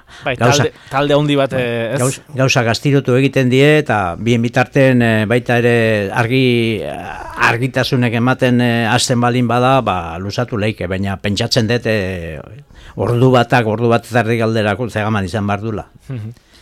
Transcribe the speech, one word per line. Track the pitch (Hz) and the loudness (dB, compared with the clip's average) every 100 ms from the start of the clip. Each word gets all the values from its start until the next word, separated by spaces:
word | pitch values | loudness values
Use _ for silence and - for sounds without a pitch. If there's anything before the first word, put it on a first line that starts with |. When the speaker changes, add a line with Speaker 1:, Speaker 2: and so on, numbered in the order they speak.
| - - | -18 -10
Speaker 1:
Bai, | 143 123 | -8 0
Speaker 2:
gauza, | 120 143 120 | 2 2 0
Speaker 1:
talde, | - - | -4 -6
talde | 135 147 147 | -2 2 2
handi | 147 143 | 2 0
bat, | 135 | 0
eh, | 131 120 117 113 | -2 -2 -4 -4
ez? | 131 | -2
Speaker 2:
gauz-, | 127 - - 135 | -2 -4 -8 -2
gauza | 131 135 | 0 2
gaztirotu | 117 113 147 139 127 123 | 0 0 0 0 2 2
egiten | 139 139 127 | 2 2 2
die, | 127 143 151 | 4 4 4
eta | 143 107 90 85 | 2 0 -2 -2
bien | 110 120 | 0 0
bitartean, | 117 131 123 143 131 123 | 0 0 0 2 4 4
eh, | 117 110 | 2 2
baita | 107 120 117 120 | 2 0 0 0
ere | 120 120 110 107 98 | 2 2 2 2 0
argi, | 113 117 131 127 120 113 107 73 73 87 - - - | -2 0 2 2 2 0 -2 -6 -10 -12 -12 -14 -2
argitasunek | 117 117 127 131 123 131 123 117 | 0 0 -2 -2 0 0 0 0
ematen, | 123 131 127 123 | 0 0 2 2
eh, | 120 117 113 | 2 0 0
hasten | 120 - 120 | 0 0 0
balin | 123 123 120 | 0 0 0
bada, | 120 127 135 | 2 2 2
ba, | 110 92 85 82 | 0 -4 -6 -8
luzatu | 98 113 120 113 | -6 -6 -4 -2
leike, | 107 95 90 | -4 -4 -4
baina | 92 98 98 | -4 -4 -4
pentsatzen | 104 98 113 - 107 | -4 -2 -2 0 0
dut, | 120 117 | -2 0
eh, | 110 92 92 82 76 - 123 147 - - - | -2 -2 -6 -8 -12 -14 -20 -20 -20 -16 -4
ordu | 98 120 131 | -2 2 4
batak, | 123 120 131 110 | 4 4 2 0
ordu | 107 120 | 0 2
bat | 113 | 0
eta | - 117 | 0 -2
erdi | 107 117 | 0 0
galderako | 113 113 104 98 120 | 0 0 0 -2 -4
zegaman | 107 107 110 | -4 -2 -2
izan | 95 110 101 | -2 -4 -2
behar | 101 | -4
dula. | 110 101 - _ - | -4 -8 -10 _ -14
Speaker 1:
Mhm. | 127 110 120 _ - | -12 -12 -16 _ -8